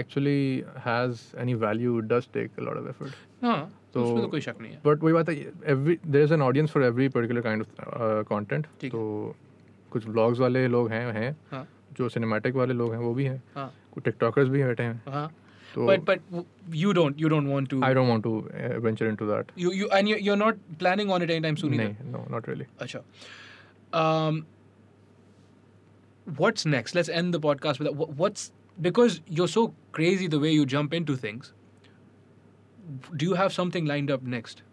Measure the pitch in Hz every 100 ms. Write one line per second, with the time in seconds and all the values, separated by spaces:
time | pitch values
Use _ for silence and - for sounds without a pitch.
0 | 127 - 139 143 135 131 - - 123 117
1 | 127 117 - - 123 120 110 110 120 117
2 | 110 120 120 117 117 - 120 - - 139
3 | 139 139 - - 240 202 165 - _ -
4 | 120 117 - 156 131 - 113 - - 151
5 | 160 165 165 147 139 - - 135 143 175
6 | 160 139 147 160 135 127 151 151 127 120
7 | 135 123 117 120 117 110 107 - - -
8 | 113 107 107 104 104 143 151 - 139 120
9 | 110 107 107 - - - - - - 120
10 | 113 110 113 120 127 127 127 120 120 110
11 | 120 107 120 151 - 135 131 - _ 131
12 | 123 120 113 107 123 131 127 123 117 113
13 | 120 117 135 131 - - 135 - - -
14 | - - 117 127 131 139 131 120 120 117
15 | 123 139 156 156 - - - - 120 190
16 | 160 185 - 170 175 _ 185 160 190 175
17 | 156 143 156 156 139 139 131 135 131 131
18 | 127 113 113 110 - - 120 120 113 110
19 | 113 107 107 104 117 - 175 190 208 190
20 | 208 214 202 202 214 214 - 156 180 190
21 | 208 185 170 165 160 151 156 117 107 107
22 | 123 127 120 123 - 131 131 - 127 123
23 | - - - - - - - _ _ 165
24 | 160 160 156 156 156 - - _ _ _
25 | _ _ _ - - _ _ _ _ _
26 | _ _ - 131 190 226 160 139 110 175
27 | 165 165 180 170 151 139 156 135 151 147
28 | 156 143 190 - - - _ - 175 175
29 | 240 170 - 160 175 220 226 - _ -
30 | 160 190 185 151 151 151 139 143 147 165
31 | 156 131 107 110 - - _ _ - -
32 | - _ _ _ - - _ - 185 131
33 | - 160 160 180 190 185 180 180 151 143
34 | 143 139 127 123 113 - -